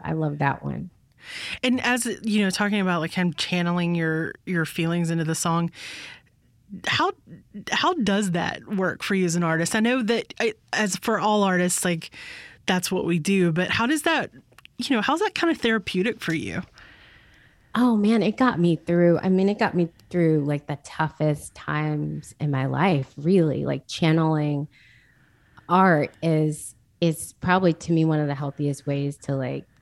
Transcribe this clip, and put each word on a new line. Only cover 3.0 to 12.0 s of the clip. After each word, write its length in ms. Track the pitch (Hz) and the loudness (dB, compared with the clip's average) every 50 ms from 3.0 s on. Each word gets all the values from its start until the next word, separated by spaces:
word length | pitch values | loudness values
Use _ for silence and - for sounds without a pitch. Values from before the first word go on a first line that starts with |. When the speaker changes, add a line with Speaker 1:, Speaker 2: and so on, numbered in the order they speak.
Speaker 2:
like, 120 | 156 165 - | -2 -4 -2
kind 200 | - 180 175 156 | -2 -2 -2 -2
of 40 | - | -2
channeling 580 | - - 180 180 175 175 175 175 175 170 175 | -4 -4 -2 -2 0 0 0 0 0 0 0
your, 400 | 170 165 160 160 160 165 - - - _ | 0 0 0 -2 -2 -4 -6 -8 -12 _
your 200 | - 185 170 160 | -4 -2 -2 -2
feelings 440 | - - - 165 165 170 175 175 160 | -2 -2 -4 -2 0 0 0 0 0
into 140 | 170 165 165 | 0 -2 -2
the 100 | 156 160 | -2 -2
song, 380 | - - 175 165 170 170 170 - - - - - - - - - - _ _ _ _ _ _ _ _ _ _ 202 180 92 | -2 -2 0 0 0 0 -2 -6 -10 -16 -16 -16 -16 -16 -18 -20 -20 _ _ _ _ _ _ _ _ _ _ -18 -10 -6
how, 280 | - - - 302 370 403 - _ - 170 - - _ _ 208 - - | -4 -2 0 0 -2 -4 -6 _ -20 -20 -20 -20 _ _ -16 -8 -6
how 240 | 190 165 - 320 370 | -4 0 0 0 0
does 360 | 339 220 190 196 202 214 190 | 0 0 0 0 0 0 0
that 360 | 165 175 - - - - - - | -2 -2 -2 -4 -6 -8 -10 -6
work 340 | 214 190 185 175 - - | -4 -2 -2 -2 -2 -4
for 140 | - - 202 | -4 -2 0
you 100 | 190 185 | 0 0
as 100 | 175 160 | 0 0
an 60 | 175 | 0
artist? 340 | 175 165 160 160 170 170 - | 0 0 0 0 0 0 0
I 40 | 220 | 0
know 240 | 220 233 247 262 240 | 2 2 0 0 0
that 280 | 202 233 220 - - - - | 0 -2 -2 -4 -8 -6 -4
I, 140 | 220 - - - _ _ - | -4 -4 -4 -6 _ _ -4
as 220 | 165 214 202 180 - | -2 -2 -2 -4 -4
for 220 | - - 220 196 | -2 -2 -2 0
all 220 | 160 214 214 208 | 2 2 2 4
artists, 420 | 202 196 185 180 180 180 175 - - | 4 4 4 2 2 2 0 0 0
like, 280 | 185 175 160 | -2 -2 -2